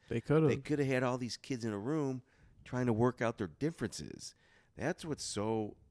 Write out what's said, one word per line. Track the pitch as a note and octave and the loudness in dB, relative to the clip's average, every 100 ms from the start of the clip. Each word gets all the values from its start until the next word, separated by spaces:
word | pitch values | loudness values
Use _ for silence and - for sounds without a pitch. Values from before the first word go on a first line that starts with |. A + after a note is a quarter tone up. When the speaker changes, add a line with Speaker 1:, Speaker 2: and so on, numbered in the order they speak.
| - | -6
Speaker 1:
They | A#2 | -4
could | - D3+ | 2 4
have. | D3+ | 6
Speaker 2:
They | C3+ | 2
could | C3 D3 | 0 0
have | C3+ | 2
had | B2+ | 2
all | B2+ B2 | 2 0
these | A#2+ - | -4 -6
kids | - B2+ | -6 -4
in | A2+ | -2
a | G2+ | -2
room | A#2 D#3 C3+ B2+ - _ - - | -2 0 0 -4 -8 _ -20 -20
trying | - B2 B2 | -6 0 2
to | |
work | A2 B2 - | 4 4 4
out | A#2 - | -2 0
their | F#2 | -4
differences. | - D3+ - A2 - - - - - _ _ _ - | -2 -4 -2 -6 -6 -12 -12 -16 -18 _ _ _ -6
That's | B2+ - | -4 -4
what's | E3 C3+ | -6 -6
so | - G#2 G#2+ A2+ G#2 - - | -6 -2 0 0 -2 -8 -20